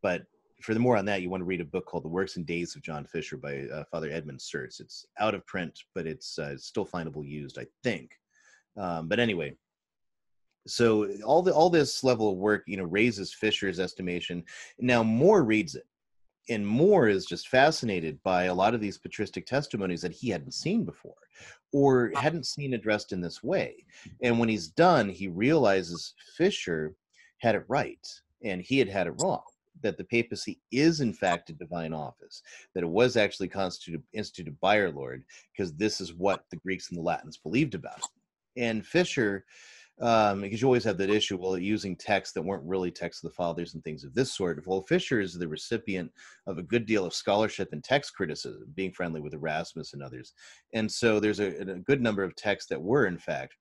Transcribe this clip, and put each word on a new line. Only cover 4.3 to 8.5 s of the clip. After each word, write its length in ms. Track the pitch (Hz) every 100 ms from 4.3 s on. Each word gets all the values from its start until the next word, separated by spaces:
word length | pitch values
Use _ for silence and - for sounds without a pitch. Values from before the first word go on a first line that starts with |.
| 67
Sertz. 400 | - 76 65 -
It's 260 | - - - -
out 160 | 107 101
of 100 | -
print, 320 | 98 85 - -
but 120 | - 80
it's, 300 | 78 - -
uh, 180 | 73 69
still 300 | - - 95
findable 380 | 90 82 76
used, 340 | 73 73 71 65
I 60 | 60 _
think. 260 | 127 95 62 _ _ _ _